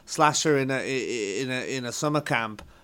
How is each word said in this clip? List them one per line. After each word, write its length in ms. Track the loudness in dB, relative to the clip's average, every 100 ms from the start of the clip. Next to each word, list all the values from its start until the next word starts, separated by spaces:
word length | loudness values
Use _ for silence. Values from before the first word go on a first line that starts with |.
| -6
slasher 540 | 2 4 4 4 4
in 100 | 2
a, 720 | 0 0 0 0 -2 -2 -2
in 80 | -2
a, 260 | -4 -4 -4
in 100 | -6
a 60 |
summer 300 | -4 0 0
camp, 400 | 0 0 -2 -8 -16 -20